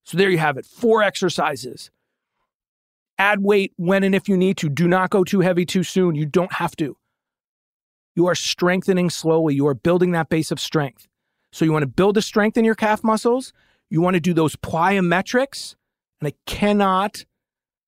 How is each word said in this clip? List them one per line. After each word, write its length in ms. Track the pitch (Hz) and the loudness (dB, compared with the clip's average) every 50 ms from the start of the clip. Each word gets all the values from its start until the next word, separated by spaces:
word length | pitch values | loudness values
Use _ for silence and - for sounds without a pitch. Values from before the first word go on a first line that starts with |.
| _ | _
so 140 | - 165 | -6 -2
there 120 | 170 196 190 | 0 2 2
you 80 | 180 | 2
have 200 | 160 160 151 139 | 2 0 -2 -2
it. 80 | 127 - | -4 -8
Four 360 | _ _ - 240 226 220 220 | _ _ -2 0 2 2 2
exercises. 880 | 208 190 - - 190 175 - 190 165 156 147 117 131 120 - - - - _ _ _ _ _ _ _ _ _ _ _ _ _ _ _ _ _ _ _ _ _ _ _ _ _ | 2 0 0 -2 -2 -2 -2 -2 -4 -4 -4 -6 -10 -14 -14 -16 -20 -20 _ _ _ _ _ _ _ _ _ _ _ _ _ _ _ _ _ _ _ _ _ _ _ _ _
Add 240 | - 196 208 208 196 | 0 0 2 2 2
weight 320 | 196 202 214 202 196 - - | 2 2 2 2 0 -2 -4
when 260 | - 170 175 196 196 196 | -4 0 0 2 2 2
and 100 | 190 196 | 2 0
if 160 | 185 - - | 0 0 0
you 80 | 190 | 0
need 200 | 180 185 190 190 | 2 2 0 0
to. 120 | - 170 151 | -2 -4 -4
Do 180 | 135 139 175 | -2 0 2
not 220 | 170 180 185 185 180 | 2 2 2 0 0
go 140 | - 196 180 | 0 0 0
too 160 | - 202 196 | 2 2 2
heavy 260 | 165 185 180 180 180 | 2 2 2 0 -2
too 180 | - - 190 160 | -2 -2 -2 -2
soon. 320 | - - 190 185 175 147 | -2 0 0 0 0 0
You 120 | 147 156 | -2 -4
don't 260 | 147 - 175 180 190 - | -2 -2 -2 -2 -2 -4
have 220 | - 175 160 - | -6 -6 -6 -6
to. 200 | - 156 123 104 - _ _ _ _ _ _ _ _ _ _ _ _ _ _ _ _ _ _ _ _ _ _ _ | -6 -8 -8 -8 -12 _ _ _ _ _ _ _ _ _ _ _ _ _ _ _ _ _ _ _ _ _ _ _
You 120 | 175 175 | 0 0
are 80 | 175 165 | 0 0
strengthening 760 | - - - - - 180 180 180 190 - 196 185 180 180 165 | -2 -4 -6 -4 0 0 0 0 0 0 0 0 0 0 -2
slowly. 460 | - - - 160 160 165 160 156 139 | -4 -2 0 0 2 2 2 0 0
You 120 | 139 143 | 0 0
are 60 | 147 135 | 0 -2
building 380 | - - 170 180 180 180 180 | 0 0 2 2 2 2 2
that 180 | 175 165 156 - | 0 0 -2 -2
base 220 | 170 160 156 - | -2 -2 -2 -2
of 80 | 160 - | -6 -8
strength. 480 | - - - 156 143 135 - _ _ _ _ _ _ _ _ _ _ _ | -6 -2 -2 -2 -2 -2 -6 _ _ _ _ _ _ _ _ _ _ _
So 140 | - - 165 | -4 -2 0
you 80 | 160 156 | 2 2
wanna 140 | 151 147 | 2 0
build 280 | 127 - - 185 208 196 | 0 0 2 2 4 2
the 60 | 220 | 2
strength 340 | - - - 220 202 220 - | -2 0 0 0 0 2 2
in 80 | 240 220 | 2 2
your 120 | 226 214 | 2 0
calf 280 | - 220 208 214 208 - | 0 0 0 0 0 0
muscles. 480 | 220 220 214 - 233 240 269 254 - - _ _ _ _ _ _ _ | 0 0 0 0 0 0 -2 -4 -8 -16 _ _ _ _ _ _ _
You 120 | - 160 | -2 0
wanna 180 | 175 180 185 175 | 0 2 2 0
do 140 | 143 180 170 | 0 0 2
those 220 | 160 160 143 - | 2 0 0 -2
plyometrics. 1200 | - - - - 160 170 190 202 196 180 175 170 185 - - - 254 269 - - - - - - _ _ _ _ _ _ _ _ _ | -6 -8 -6 -2 0 2 2 2 2 2 2 0 0 0 0 0 -2 -2 -2 -6 -12 -16 -16 -18 _ _ _ _ _ _ _ _ _
And 80 | 151 | -8
I 60 | 143 - _ _ | -8 -8 _ _
cannot, 800 | - - - 202 208 208 208 202 190 185 190 202 214 - - - _ _ _ _ _ _ _ _ _ _ _ _ | -12 -4 -2 0 0 2 2 2 2 2 0 -2 -4 -6 -12 -20 _ _ _ _ _ _ _ _ _ _ _ _